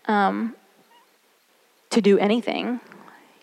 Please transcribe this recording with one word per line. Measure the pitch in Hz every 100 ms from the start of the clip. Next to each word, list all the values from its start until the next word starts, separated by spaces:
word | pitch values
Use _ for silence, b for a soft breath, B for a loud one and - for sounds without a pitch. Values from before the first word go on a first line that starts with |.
| -
um, | 208 190 202 226 285 _ _ _ _ _ _ _ _ _ _ _ _ -
to | 240
do | 202 196
anything, | 202 233 - - 202 247 - b b b b b